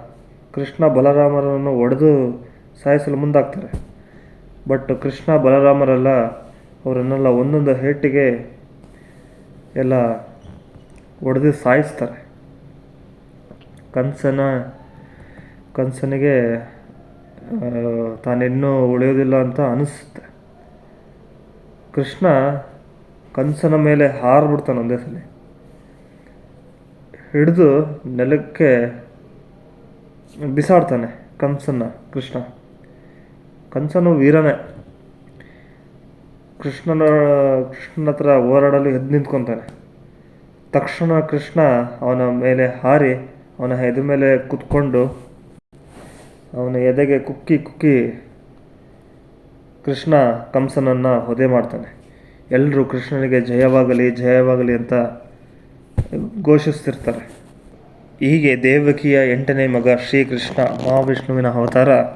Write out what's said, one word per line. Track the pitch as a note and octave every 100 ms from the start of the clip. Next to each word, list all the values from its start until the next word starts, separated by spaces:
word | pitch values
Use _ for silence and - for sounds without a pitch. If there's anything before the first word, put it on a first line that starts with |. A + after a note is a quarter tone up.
| - - - - -
ಕೃಷ್ಣ | C#3 C#3 - D#3+
ಬಲರಾಮರನ್ನು | B2+ C#3 C#3+ C#3+ C#3+ C#3 C#3 C#3
ಹೊಡೆದು | B2+ A#2+ C3+ D#3 C#3 B2 A#2+ - - - -
ಸಾಯಿಸಲು | C#3+ D3 C#3+ C#3
ಮುಂದಾಗ್ತಾರೆ. | D3 D3 B2+ - - - - - - - - - - - -
But | C3+ -
ಕೃಷ್ಣ | B2+ C#3 C3+ - D3+
ಬಲರಾಮರೆಲ್ಲ | C3 C3+ C#3 C#3 C3 B2+ C3 C3 A2+ - - - - -
ಅವರನ್ನೆಲ್ಲ | C3+ B2+ B2+ C3+ C3
ಒಂದೊಂದು | A#2+ C#3 D3+ C#3+ B2+ C#3
ಏಟಿಗೆ | C#3+ D3 C#3+ C3 A#2 - - - - - - - - - - - - - C#3
ಎಲ್ಲ | C3 B2+ A#2 A2 - - - - - - - - - -
ಹೊಡೆದು | C3 C3+ D3
ಸಾಯಿಸ್ತಾರೆ. | D3 B2 C#3 D3 - A#2+ - - - - - - - - - - - - - - - - - -
ಕಂಸನ, | C3+ C3+ C#3+ C#3 C3+ C#3 C3 A#2+ - - - - - - - - - -
ಕಂಸನಿಗೆ, | - C3 B2+ C3+ C#3 C#3+ C3 A#2 A#2
ಆ, | A#2 - - - - - - - - A3+ A#2+ A#2+ A#2+ A#2 A2+ A2+
ತಾನಿನ್ನೂ | B2+ B2 B2 C3 C#3 C3+ B2
ಉಳಿಯೋದಿಲ್ಲ | B2 C3 C3 C3 C3
ಅಂತ | B2+ B2
ಅನಿಸುತ್ತೆ. | C#3 B2 C#3+ - - - - - - - - - - - - - - - - - - - -
ಕೃಷ್ಣ | D3 C3 - F#3 C3+ C#3 C#3+ - - - - - - -
ಕಂಸನ | - C#3+ D3 D#3+
ಮೇಲೆ | D#3 D3+ D3 C#3+
ಹಾರ್ಬಿಡ್ತಾನೆ | A#2 B2 C#3+ D3+ D3 - B2
ಒಂದೇ | A#2 B2
ಸಲ. | - E3+ - - - - - - - - - - - - - - - - - - - - -
ಹಿಡ್ದು | D3 D#3 F3 D3+ C#3+ D3+ D3 B2+ B2
ನೆಲಕ್ಕೆ | C3 D3+ D3 - D3 B2 A#2 A2+ - - - - - - - - - - - - - - D3
ಬಿಸಾಡ್ತಾನೆ | C#3 C#3+ F3+ - B2 A#2 - - -
ಕಂಸನ್ನ | C#3+ C#3 - B2+
ಕೃಷ್ಣ. | A2+ - - C#3 B2+ B2+ - - - - - - - - - - - - -
ಕಂಸನು | C3 D3 F3+ F3
ವೀರನೇ. | D#3 C#3 D#3 D3+ A#2 - - - - - - - - - - - - - - - - - - - -
ಕೃಷ್ಣನ, | C#3+ C3 E3+ D#3+ D#3 D3+ D3 C#3+ C#3 C3 B2+
ಕೃಷ್ಣನ | - - D#3+ D3+
ಹತ್ರ | D3 C#3+
ಹೋರಾಡಲು | C3+ A#2+ C#3 C#3 C#3 C#3
ಎದ್ದು | B2+ C3+
ನಿಂತ್ಕೊತಾನೆ. | D3 C#3 C#3 A#2+ A2+ - - - - - - - - - - -
ತಕ್ಷಣ | C#3+ - - E3 D#3+
ಕೃಷ್ಣ | D#3 C#3+ - E3+ D3+ A#2+ A#2+ -
ಅವನ | B2 B2+ B2+
ಮೇಲೆ | B2 B2+ B2+ B2+
ಹಾರಿ | B2 C3 D3 C3+ B2+ - - - -
ಅವನ | B2+
ಎದೆ | B2+ B2+ B2+
ಮೇಲೆ | C#3+ C#3+ C3+ C3
ಕುತ್ಕೊಂಡು | - C3+ - D3 C#3+ B2 C3+ - - - - - _ _ _ - - - - - _
ಅವನ | B2 B2+ B2+
ಎದೆಗೆ | B2+ B2+ C#3+ C3+
ಕುಕ್ಕಿ | C3+ C3+ - D3+
ಕುಕ್ಕಿ | - - D#3 C3 A#2 A#2 - - - - - - - - - - - - - - - -
ಕೃಷ್ಣ | - C3+ E3 D3 B2 A2+ -
ಕಂಸನನ್ನ | C3+ C3 C#3+ C3+ B2+ C3
ವಧೆ | A#2+ A#2+ A#2+ C3
ಮಾಡ್ತಾನೆ. | B2 A#2+ - - - - - - - -
ಎಲ್ರೂ | B2+ D3 C#3
"ಕೃಷ್ಣನಿಗೆ | B2+ B2+ B2+ C#3 C3 B2+
ಜಯವಾಗಲಿ, | A#2+ A#2+ C3 C3 B2+ A#2+ B2
ಜಯವಾಗಲಿ" | A#2+ B2 B2+ B2+ B2+ B2
ಅಂತ | A#2 A#2 B2 A#2 - - - - - - - - - - - A3 A3
ಘೋಷಿಸ್ತಿರ್ತಾರೆ. | D3+ D3+ D#3 C#3+ C#3 C3 A#2+ A2+ - - - - - - - - - -
ಹೀಗೆ | C#3 D#3+ C#3+ B2
ದೇವಕಿಯ | C3 C#3+ D3 C#3+ D3 C#3 C3
ಎಂಟನೇ | B2+ C#3 C3+ C3
ಮಗ | B2 B2 B2 -
ಶ್ರೀಕೃಷ್ಣ | C3+ B2 B2 - C3+
ಮಹಾವಿಷ್ಣುವಿನ | B2+ - C3 C3+ C3 B2+ - C3 B2
ಅವತಾರ | A#2+ A#2 B2+ C3+ B2 A#2